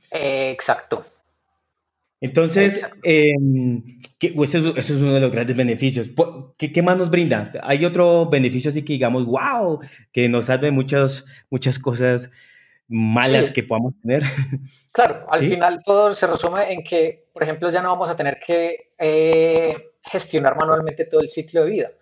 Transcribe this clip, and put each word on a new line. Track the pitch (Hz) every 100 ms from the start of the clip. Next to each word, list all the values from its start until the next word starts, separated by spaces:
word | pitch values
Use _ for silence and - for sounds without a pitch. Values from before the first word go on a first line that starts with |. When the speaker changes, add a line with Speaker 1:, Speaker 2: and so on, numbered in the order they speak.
| _
Speaker 1:
Eh, | 160 139 135 135
exacto. | 127 - 117 - 110 - _ _ _ _ _ _ _ _ _ _ _
Speaker 2:
Entonces, | 131 139 165 190 202
Speaker 1:
Exacto. | - - -
Speaker 2:
em, | 170 156 151 143 139 131 127 120 - - - -
que, | 175
eso | 160 143 170
es, |
eso | 160 135 147
es | 139
uno | 139
de | 135
los | 131
grandes | 113 120 120
beneficios. | 123 110 135 131 107
Po-, | 151 165 - - _
¿qué, | 151
qué | 175
más | 175 185
nos | 175
brinda? | 175 160 110 104 -
¿Hay | 131 143
otro | 170 180 175 170 165
beneficio | 147 123 127 147
así | 143
que | 139
digamos, | 139 120 127 117
"Wow", | 127 285 240 185 151 139 - _
que | 123 120
nos | 120
salve | 120 131 147
muchas, | 135 131 139 135 135 - - _
muchas | 127 131 127
cosas | 131 120 127 123 123 - - - _ _ -
malas | 113 110 117 131 131 135
Speaker 1:
Sí. |
Speaker 2:
que | 127
podamos | 107 113 127 -
tener? | 117 143
<laughs> | 139 139 - 135 - - _
Speaker 1:
Claro, | - 240 - -
al | 160
Speaker 2:
¿Sí? | 147
Speaker 1:
final | 175 175 170
todo | 202 202 208
se | 196 180
resume | 160 170 190 190
en | 180
que, | 160 170 160 160 _
por | -
ejemplo, | 156 156 175
ya | 175
no | 180
vamos | 180 170
a |
tener | 165 143 135
que, | - 170 170 165 _ -
eh, | 156 156 160 160 165 165 160 151 - _
gestionar | - 185 - 156 135 139
manualmente | 156 160 156 147
todo | 160 156
el | 147
ciclo | 165 160 165
de | 156
vida, | 208 - -